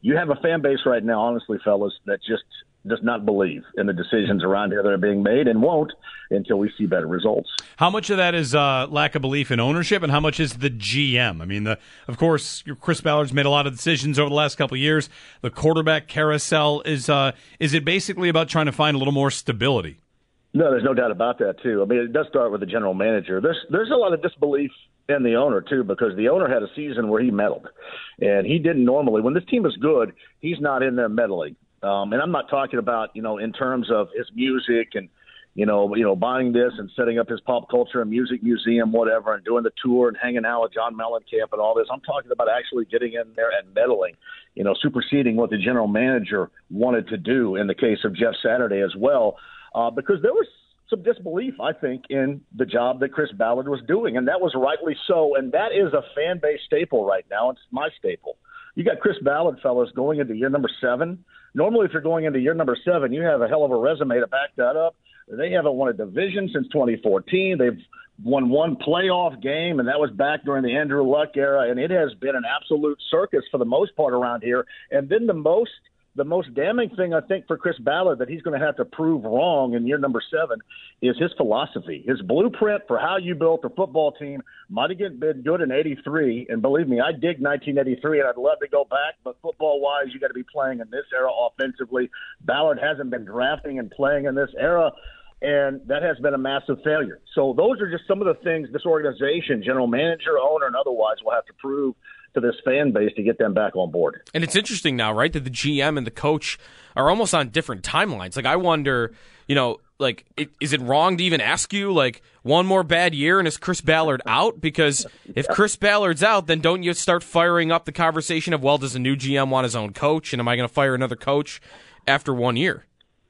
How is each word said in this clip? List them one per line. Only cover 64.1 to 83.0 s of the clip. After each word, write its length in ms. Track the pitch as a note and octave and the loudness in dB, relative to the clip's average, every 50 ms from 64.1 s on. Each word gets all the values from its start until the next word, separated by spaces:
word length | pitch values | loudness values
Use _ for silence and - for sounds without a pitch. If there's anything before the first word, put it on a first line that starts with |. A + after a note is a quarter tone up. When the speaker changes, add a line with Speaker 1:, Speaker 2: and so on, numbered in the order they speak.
| A#2+ B2 | 0 0
Speaker 1:
to 60 | A#2+ | 0
back 240 | A2 - C3+ C#3+ C#3+ _ | 0 0 -2 -4 -4 _
that 200 | - B2 B2 C#3+ | 0 0 2 2
up. 180 | D#3 E3 E3 - _ _ _ - - - - | 0 0 -2 -2 _ _ _ -20 -20 -20 -12
They 220 | G#2+ A#2+ D3+ F3+ | -8 -6 -4 -2
haven't 220 | F3+ F3 D3+ D3 C3 | 0 0 0 0 0
won 140 | B2+ C3+ B2+ | 0 0 0
a 40 | |
division 580 | A2+ F#2+ G#2+ F#2+ F2+ C#3+ F#3+ G3 F3 G3+ G3 - | -2 -2 -6 -6 -4 -4 -4 -2 -2 -4 -4 -4
since 140 | - D3 B2+ - | -4 -4 -4 -2
twenty 280 | - D3 C3 A#2+ A2+ | 0 0 0 0 0
fourteen. 640 | G#2+ - A2 F#2+ F#2+ - - - F#3 F#3+ F#3+ F#3 C#3+ | 0 0 2 2 0 0 0 -2 0 0 0 2 2
They've 200 | B2+ B2 G#2+ - - _ - - - _ _ - | 2 2 0 -2 -8 _ -20 -20 -20 _ _ -8
won 280 | G#2 A#2 C3+ C#3 C3 A#2+ | -2 0 0 2 2 2
one 260 | B2+ D3 D#3+ E3 C3+ | 2 2 2 0 -2
playoff 640 | B2 - C#3+ D#3+ F3 F#3+ F#3+ F3+ F3+ F3 E3 C3+ A2+ | -2 -2 0 0 2 2 2 2 2 0 -2 -4 -4
game, 380 | G#2 C3+ D3 D#3+ E3+ F3 E3 C#3 | -4 -4 -2 -2 -2 -2 0 0
and 80 | A#2+ B2 | 0 0
that 100 | C#3 D3 | 0 0
was 120 | D3+ B2+ | 0 0
back 340 | G#2 G2 C#3 C#3+ D3+ D3+ - | 0 0 0 0 0 -2 -2
during 180 | C#3 C#3 C3+ | -2 -2 0
the 140 | C3 A#2+ A#2+ | 0 0 0
Andrew 260 | C#3+ D3+ C#3+ C#3 C#3+ | 0 0 0 2 2
Luck 280 | C3+ C3 C#3+ D3 D#3 D3+ - | 2 4 2 2 0 0 0
era, 340 | D3 C#3 C#3 C#3 C#3 B2+ A#2+ | 0 2 2 4 2 2 2
and 80 | B2 B2 | 0 0
it 120 | C#3 E3+ | 0 0
has 240 | F#3 F3+ D#3 C3+ B2 | 2 2 0 0 -2
been 220 | - C3 C3+ C3+ | -4 -4 -2 -2
an 80 | B2+ A#2 | -2 -2
absolute 540 | A#2 C3+ D3 - - D#3 D3 D3+ D3+ D3 - - - | -4 -4 -6 -2 -2 0 0 0 -2 -2 -4 -4 -2
circus 340 | E3 E3 G3 - - C#3 - - | 0 0 0 0 0 -2 -2 -2
for 80 | - C3+ | -2 -2
the 60 | A#2+ | 0
most 320 | A#2 B2 D3+ G3+ - - | 0 2 0 0 0 0
part 160 | - D3+ C3+ | 0 0 0
around 300 | B2 B2 B2 B2 A#2+ A#2 | 0 0 0 -2 -2 -4
here. 240 | G#2 A#2+ B2 C3 - - - - - - | -2 -2 0 -2 -2 -4 -10 -20 -6 -2
And 180 | C3+ C#3 C#3 C#3 | -2 -2 0 0
then 180 | F#3+ A3+ A#3 | 0 0 2
the 80 | A3 F#3 | 0 0
most, 360 | D#3 D3+ D3+ F3 G#3+ A#3+ - - - _ _ _ _ _ _ - | 2 2 2 4 2 2 0 -4 -14 _ _ _ _ _ _ -6
the 100 | C#3 C#3 | -6 -2
most 280 | D3 E3+ F#3 E3+ C3 A#2 | 0 -2 -2 -2 -2 -4
damning 360 | C3+ D3 F#3+ A3+ B3 A#3 F#3 | -2 -2 0 0 0 -2 -2
thing, 240 | A#3+ F#3 F#3 F3 E3 | -2 -2 -2 0 0
I 60 | D#3 | 0
think, 240 | - - F#3+ F#3+ - | 0 -2 -2 -2 -2
for 100 | - E3 | -4 -4
Chris 220 | D#3 - F3 D#3+ - | -2 -2 -4 -4 -2
Ballard 400 | A2+ C#3 D3 E3+ F#3+ F3+ D3 A#2 | -2 0 0 2 2 2 0 0
that 100 | B2+ B2 | -2 -6
he's 140 | D#3+ D#3+ | -8 -8
gonna 160 | - E3+ D3 C3 | -6 -4 -2 0
have 180 | D3+ D3+ C#3+ | 0 -2 -2
to 80 | - B2 | -2 -4
prove 400 | - - - D#3+ D#3+ E3 C#3 G#2 | -6 -4 -2 0 0 0 0 -2
wrong 500 | A2 A2 B2+ D#3 F3+ E3 C#3+ C3 B2 A#2 | -2 0 0 2 2 2 2 0 0 0
in 120 | A#2+ A#2 | -2 0
year 120 | B2 D3 D3 | 0 0 0
number 240 | C#3 C#3 A#2+ A2+ - - | 0 -2 -2 -4 -4 -4
seven 280 | - D#3 E3 D3+ A#2 A2 - - - - - - _ _ | -2 -2 -2 -2 -4 -6 -8 -14 -20 -20 -20 -20 _ _
is 160 | - B2+ A#2+ A#2+ | -2 0 0 0
his 140 | D#3+ E3+ - | -2 -2 -2
philosophy. 680 | - D3 A2 G#2+ B2 D3+ - - G2+ E2+ E2+ D#2 C#2+ - | 0 0 0 0 0 -2 -4 -6 -10 -10 -10 -12 -6 -4
His 140 | A#2+ C3 - | -4 -4 -2
blueprint 640 | G2+ F#2 A#2+ D#3+ G#3 A#3+ - - G#3+ G#3 G#3 G3+ - | -2 0 2 2 2 2 0 0 0 0 0 -2 -2
for 120 | - B2 | -2 -2
how 180 | A2 | 0